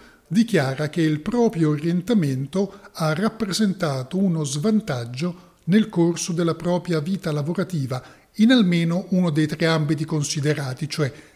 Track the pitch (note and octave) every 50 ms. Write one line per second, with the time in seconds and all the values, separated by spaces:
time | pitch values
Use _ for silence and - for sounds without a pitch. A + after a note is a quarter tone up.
0 | - - - _ _ - E3 A3 A3 - G3+ D#3+ C3 C3 C3 C3+ D3+ C#3+ - F3
1 | D#3+ D#3 D3+ D3 - G#3 A#3+ A#3+ A#3 A3 - E3 D#3+ D3+ D3+ C#3+ D3 E3+ F3 F3+
2 | F3+ - A#3+ G#3 D#3 C#3 C3 C3 C#3 - - F#3+ G3+ G3 - - - - - -
3 | E3 D#3 D#3 D#3+ G#3 A3 A3 - A3 F#3+ E3 - A3 G3 F3+ - F3 D3+ C3+ C3
4 | B2+ - - F#3 G3+ F#3+ E3 D#3+ D3+ C3 C3+ D3 D3+ A3 G#3+ G#3 - - C#3 A#2+
5 | A#2 A#2 B2 C3 E3 F3+ F3 - - - _ _ - D#3+ F#3+ A3 G#3+ A3 - F3
6 | E3 E3+ E3+ - - - E3+ E3 F3 E3 D#3+ E3 D#3+ F3 F3+ F3 F3 F3 E3 D#3
7 | C#3+ F3+ G3 F3 - E3+ D3 D3 C#3 D#3+ F3 G3 F3 F3 F3 D3+ C3+ A#2+ B2+ B2+
8 | - - - - _ _ _ - G#3+ A#3+ C4 B3 G3+ F3+ E3+ E3+ E3+ E3 E3+ F#3
9 | - - G3 F3+ F3+ E3+ D3 D#3 D#3 D3+ D#3+ - F3 D#3+ E3 D#3+ D3+ D3 D#3+ C#3+
10 | D#3 - E3+ D3+ C#3 - - D#3 C#3 D3+ D3 D3 C#3 B2+ B2+ - D#3 - - -
11 | D3 B2+ - - - - _